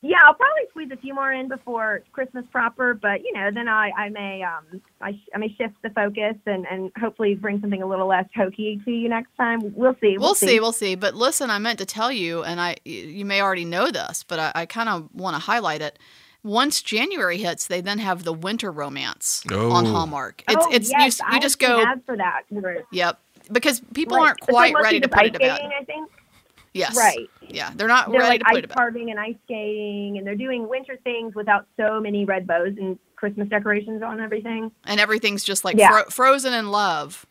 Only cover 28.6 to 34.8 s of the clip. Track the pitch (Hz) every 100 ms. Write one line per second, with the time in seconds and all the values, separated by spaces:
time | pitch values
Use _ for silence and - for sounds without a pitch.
28.6 | 240 - 240 233 233 214 214 226 _ 226
29.6 | 214 214 208 202 202 202 196 208 262 254
30.6 | 220 254 262 254 - 233 226 208 214 202
31.6 | - - 214 220 214 208 202 190 185 170
32.6 | 175 202 190 185 _ _ 208 208 202 208
33.6 | 208 208 208 220 226 220 220 220 220 226
34.6 | 220 _